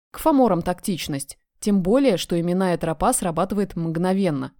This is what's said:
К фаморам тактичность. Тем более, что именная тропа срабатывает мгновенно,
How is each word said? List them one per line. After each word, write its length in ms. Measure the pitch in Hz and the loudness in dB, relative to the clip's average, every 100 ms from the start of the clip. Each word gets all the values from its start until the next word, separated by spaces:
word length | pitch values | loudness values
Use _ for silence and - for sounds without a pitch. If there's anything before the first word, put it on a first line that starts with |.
| _ | _
К 60 | - | -2
фаморам 440 | 320 277 240 170 | 2 4 4 2
тактичность. 760 | 175 180 - 165 - 143 - - _ _ | -2 -4 -4 -4 -4 -8 -8 -18 _ _
Тем 240 | 208 202 | 0 0
более, 340 | 180 254 269 175 | 4 4 4 2
что 240 | - 170 | 0 -2
именная 380 | 170 180 185 170 | 0 0 0 0
тропа 340 | 160 156 196 | -2 -2 0
срабатывает 640 | 262 185 160 190 208 196 170 | 0 -2 -2 -2 -2 -4 -4
мгновенно, 760 | 165 160 180 190 190 139 131 _ | -4 -2 0 0 0 -2 -6 _